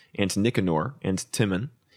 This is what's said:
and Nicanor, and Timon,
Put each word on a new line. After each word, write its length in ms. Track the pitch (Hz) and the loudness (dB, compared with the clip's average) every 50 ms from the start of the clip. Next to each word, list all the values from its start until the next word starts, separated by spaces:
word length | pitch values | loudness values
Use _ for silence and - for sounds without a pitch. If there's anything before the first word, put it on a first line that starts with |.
| - _ - | -20 _ -4
and 200 | - 101 92 - | -2 0 0 2
Nicanor, 600 | 98 101 117 123 - 95 90 82 78 78 - 143 - | 2 2 2 2 2 2 2 2 2 0 -2 -6 -6
and 280 | - 101 95 92 - - | -4 -4 -2 -4 -4 -4
Timon, 380 | - - 117 101 95 90 117 147 - _ _ _ _ | -2 0 0 0 0 -2 -4 -6 -10 _ _ _ _